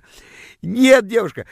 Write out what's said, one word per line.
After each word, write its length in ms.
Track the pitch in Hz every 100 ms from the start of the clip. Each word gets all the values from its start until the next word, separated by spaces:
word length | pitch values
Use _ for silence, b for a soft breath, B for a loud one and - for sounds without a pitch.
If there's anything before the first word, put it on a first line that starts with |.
| B B B B B B
"Нет, 460 | 170 226 262 262 196
девушка, 400 | 226 180 - -